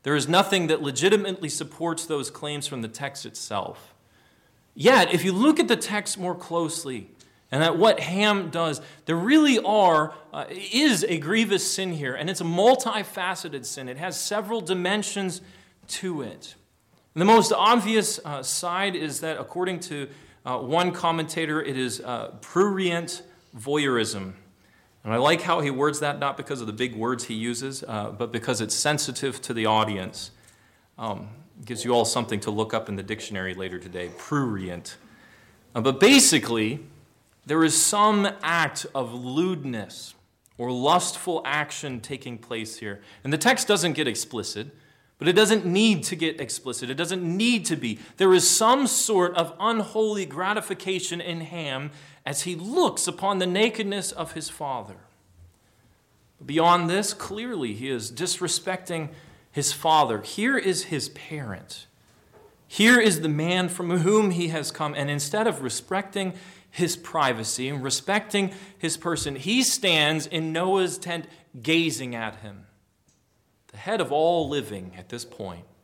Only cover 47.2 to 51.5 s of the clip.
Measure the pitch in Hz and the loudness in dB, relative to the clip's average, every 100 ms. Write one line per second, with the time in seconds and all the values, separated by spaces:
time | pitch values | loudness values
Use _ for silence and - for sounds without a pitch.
47.2 | 170 180 233 233 160 151 123 104 - - | -2 0 2 2 0 -4 -4 -6 -10 2
48.2 | 190 185 - - 220 262 269 - - 202 | 6 6 6 4 6 6 4 2 2 2
49.2 | 175 175 170 - 208 226 202 220 220 208 | 2 2 -2 -2 0 0 -2 0 0 0
50.2 | 170 139 185 214 - 185 190 185 180 170 | -4 -4 -2 -2 -4 -6 -4 -4 -4 -6
51.2 | 170 165 160 | -6 -8 -8